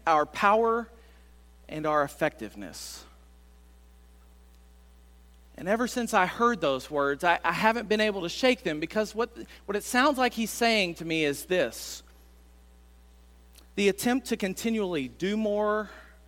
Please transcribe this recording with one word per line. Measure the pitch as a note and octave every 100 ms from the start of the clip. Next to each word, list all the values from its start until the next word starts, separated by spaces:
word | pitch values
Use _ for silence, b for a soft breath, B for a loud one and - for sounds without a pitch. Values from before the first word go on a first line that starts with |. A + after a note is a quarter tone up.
| -
our | D#3 D3
power | - G3+ A3 A3+ A3+ A3+ - b b b b b - -
and | D#3 D#3
our | D3+
effectiveness." | C#3+ - D#3 - G#2 G#2 F#2 D2+ - - - - - - - - - - - - - - - - - - - - - - - - - - - -
And | E3+
ever | A3+ A#3+
since | B3 A3+
I | G#3+ F3+
heard | - A#3+ A3
those | D3+ C3 -
words, | D3 C#3 C#3+
I, | F3 E3+ -
I |
haven't | E3+ G#3+ A#3 F3+
been | G#3+
able | G#3+ G3
to | E3+
shake | - B3+ B3+
them, | F3 D3+
because | E3 G#3+ G#3+ G#3+
what, | A#3 - - B -
what | G3+
it | -
sounds | B3 C#4+ C4
like | B3
he's | - A3+
saying | - A#3 A3 F3+ E3
to | E3
me | D#3+
is | D3 C#3 -
this. | F3+ B2 - - - - - - - - - - - - - - - - - - - - -
The | G3+
attempt | F#3+ A#3+ B3+ -
to | A3+
continually | G3 F#3 A3+ A3+ F#3+ E3 C3
do | A#2+ F3+ G#3+
more | G#3+ G#3 G#3+ G#3+ G3+ B B B